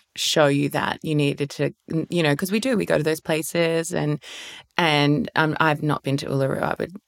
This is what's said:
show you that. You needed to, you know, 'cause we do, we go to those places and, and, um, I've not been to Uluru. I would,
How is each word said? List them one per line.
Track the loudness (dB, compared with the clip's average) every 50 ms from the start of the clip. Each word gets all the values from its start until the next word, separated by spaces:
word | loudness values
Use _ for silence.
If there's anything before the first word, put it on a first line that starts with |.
| -20 _ _
show | -6 -4 0 4 4 4
you | 4 4 2 0 -2
that. | -2 -2 -2 -2 -4 -4 -4
You | -2 0
needed | 2 2 2 0 -2 -4 -6
to, | -4 -4 -4 -4 -4 _ _ -4 -4 -4 -2 -2
you | 0 0 2
know, | 2 2
'cause | 0 0 -2
we | -2 -2
do, | 0 0 0
we | 0 2
go | 2 2
to | 2 2
those | 0 -2 -2
places | -2 -2 -2 -2 -2 -2 -2 0 0 2 0 -2 -2 -2 -4
and, | -2 -2 -2 -2 -4 -6 -14 -18 -16 -16 -18 -18 -20 -20 _ _ 0
and, | 2 4 4 4 4 4 4 2 0 -2 0
um, | 0 0 2 2 2
I've | 2 2 2 2 0
not | 0 -2 0 0
been | -2 -2
to | -2 -2
Uluru. | -2 -2 0 0 0 0 -2
I | -2 -2 -2 -4
would, | -4 -6 -6 -14 -18